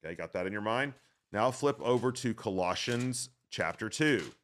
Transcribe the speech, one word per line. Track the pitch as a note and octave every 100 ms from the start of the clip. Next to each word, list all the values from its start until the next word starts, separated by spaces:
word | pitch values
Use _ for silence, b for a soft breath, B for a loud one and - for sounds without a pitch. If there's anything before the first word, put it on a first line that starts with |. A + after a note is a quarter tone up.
Okay, | D#2 E2+
got | E2
that | F#2+ F#2
in |
your | G#2
mind? | G#2 A#2 C#3 C3 b b b
Now | G2+ A#2
flip | B2 C#3+ C#3
over | - B2 B2+
to | B2 B2
Colossians | A2 - F#2+ F2+ F#2 - A#2+ B2+ B2 - _ _
chapter | - E2 E2+ A2
two. | - D#3 A#2+ C#2+ -